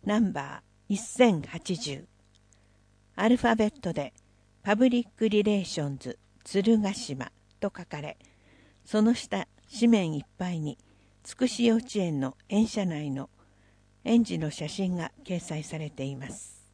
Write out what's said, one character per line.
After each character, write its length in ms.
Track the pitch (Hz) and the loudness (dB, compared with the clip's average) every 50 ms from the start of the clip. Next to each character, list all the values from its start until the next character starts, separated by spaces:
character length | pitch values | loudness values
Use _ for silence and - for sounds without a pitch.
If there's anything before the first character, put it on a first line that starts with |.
| - | -2
ナ 160 | 202 208 214 | 0 2 2
ン 140 | 233 190 - | 2 2 0
バ 300 | 147 139 139 139 - _ _ _ _ _ _ | -4 -8 -8 -12 -16 _ _ _ _ _ _
ー 40 | 202 | -4
一 40 | 196 | -4
千 420 | 226 - - - 254 233 196 156 | -4 -10 4 6 6 6 6 2
八 360 | 143 - - 165 - - 185 156 | -2 -8 -12 -12 -6 -6 -6 -6
十。 280 | - 151 139 139 165 _ _ _ _ _ _ _ _ _ _ _ _ _ _ _ _ _ _ _ _ _ _ | -4 -8 -10 -10 -12 _ _ _ _ _ _ _ _ _ _ _ _ _ _ _ _ _ _ _ _ _ _
ア 140 | - 190 220 | 0 4 4
ル 80 | 247 247 | 4 4
フ 100 | - 233 | 4 2
ァ 80 | 226 | 4
ベ 120 | 220 214 208 | 4 2 0
ッ 120 | - - | 0 -4
ト 140 | - 185 160 | -6 -6 -4
で、 200 | 160 143 123 _ _ _ _ _ _ _ _ _ _ _ | -4 -6 -8 _ _ _ _ _ _ _ _ _ _ _
パ 120 | 196 208 | -2 2
ブ 140 | 208 254 262 | 4 4 4
リ 140 | 240 240 233 | 4 2 -2
ッ 40 | - _ | -2 _
ク 140 | _ 220 220 | _ 0 2
リ 140 | 208 208 208 | 2 2 2
レ 160 | 214 208 202 | 2 0 0
ー 40 | 185 | -2
シ 160 | - - - | -4 -6 -4
ョ 80 | 151 143 | -4 -4
ン 100 | 139 131 | -6 -8
ズ、 220 | - 131 - _ _ _ _ _ _ | -10 -12 -12 _ _ _ _ _ _
鶴 380 | - - 196 190 220 233 220 | -4 -2 0 4 4 4 4
ヶ 120 | 208 196 196 | 4 0 -4
島 380 | - - - 143 135 123 - _ _ _ _ _ _ | -6 -8 -10 -8 -8 -8 -12 _ _ _ _ _ _
と 100 | - 196 _ | -6 -6 _
書 120 | - 175 | -8 -14
か 160 | _ - 147 | _ -12 -10
れ、 160 | 147 151 - _ _ - _ _ _ _ _ _ _ _ _ _ _ | -10 -12 -12 _ _ -20 _ _ _ _ _ _ _ _ _ _ _
そ 180 | - - 214 | -2 0 4
の 120 | 214 226 240 | 4 4 4
下、 340 | - - - - 196 170 _ _ _ _ _ - | 2 -2 -8 -6 -8 -8 _ _ _ _ _ -4
紙 140 | 214 233 233 | 2 6 6
面 280 | 233 214 185 160 156 | 6 6 4 2 -2
い 80 | 143 139 | -4 -6
っ 20 | _ _ _ | _ _ _
ぱ 120 | 180 180 | -6 -4
い 100 | 180 165 | -4 -4
に、 180 | 151 151 - _ _ _ _ _ _ _ _ _ _ | -4 -6 -8 _ _ _ _ _ _ _ _ _ _
つ 140 | - - - | -20 -4 -2
く 100 | 247 247 | -2 -2
し 160 | - - 240 | 0 2 2
幼 120 | 233 226 | 4 4
稚 120 | 226 226 - - | 2 0 -2 -4
園 240 | 214 185 175 156 139 | -2 0 0 0 -2
の 160 | 135 131 - _ _ _ | -2 -4 -6 _ _ _
園 180 | 202 202 226 220 | 2 2 2 2
舎 180 | - 220 196 | 0 -2 -2
内 260 | 180 160 147 151 147 | -2 -2 -4 -4 -6
の 180 | 135 139 - - _ _ _ _ _ _ _ _ _ _ _ _ _ _ _ | -6 -6 -8 -12 _ _ _ _ _ _ _ _ _ _ _ _ _ _ _
園 220 | - 226 233 233 | 2 4 4 4
児 140 | - 180 165 | 2 -2 -2
の 120 | 156 151 | -2 -4
写 160 | - - 160 147 | -4 -6 -8 -8
真 300 | - - 196 185 180 175 | -4 -4 -2 -2 -2 -2
が 160 | 160 151 _ - - | -4 -8 _ -16 -10
掲 160 | - 185 170 | -6 -6 -6
載 240 | - - 160 151 151 | -6 -6 -8 -8 -6
さ 140 | - - 160 | -8 -8 -8
れ 120 | 156 147 | -8 -10
て 140 | - - 135 | -8 -8 -8
い 140 | 139 139 131 | -8 -8 -8
ま 120 | 135 151 | -10 -12
す。 360 | 208 - - - - - _ _ | -12 -14 -16 -20 -20 -20 _ _